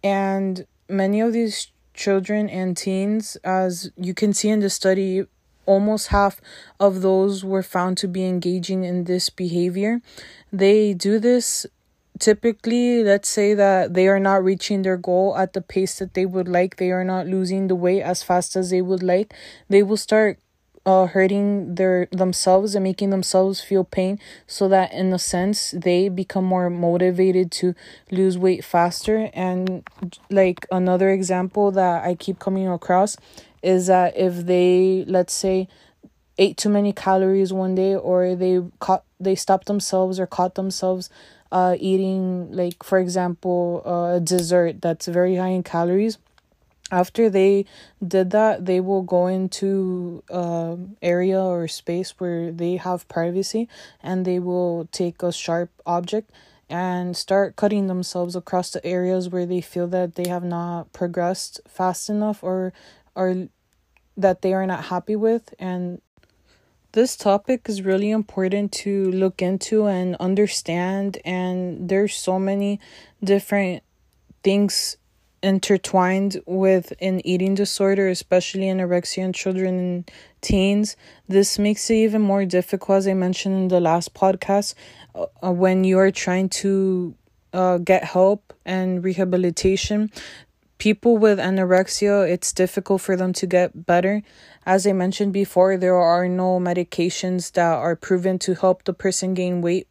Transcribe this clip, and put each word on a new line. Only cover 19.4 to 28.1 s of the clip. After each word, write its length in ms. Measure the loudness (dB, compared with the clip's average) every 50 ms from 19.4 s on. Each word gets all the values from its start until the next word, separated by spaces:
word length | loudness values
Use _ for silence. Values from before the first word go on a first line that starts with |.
| -20 -20 -20 -20 _ _
They 140 | 4 4 4
will 140 | 4 0 -4
start, 420 | 0 2 2 4 4 2 0 _ _ _ _ _ _ _ _ -6 _
uh, 220 | 4 4 4 4
hurting 680 | 4 4 2 2 2 2 0 0 0 0 -2 -4 -6 -2
their, 320 | 0 0 2 2 2 0 -2
themselves 640 | -2 -2 0 0 0 0 2 4 4 4 4 2 -2
and 100 | -2 -2
making 260 | -2 -2 -2 -2 0
themselves 500 | 0 -2 -2 0 2 2 2 2 0 -6
feel 240 | -6 0 0 0 0
pain, 360 | 0 -2 -2 -2 -2 -4 -6 -10 -16 -20 -20 _ _
so 220 | -4 -2 2 4
that 240 | 4 4 4 2 -2
in 180 | -2 0 0 0
a 60 | 0
sense 520 | -2 -2 -2 -2 0 0 -2 -2 -4 -6
they 360 | -8 -4 0 2 2 2 2 0
become 380 | -2 -4 -6 _ -4 -2 0
more 240 | 0 0 0 0 -2
motivated 800 | -2 0 0 0 2 2 2 2 2 2 2 4 4 2 0 0
to 240 | -2 -2 -2 -2 -2 _ -12 -20 -20 -20 _
lose 280 | _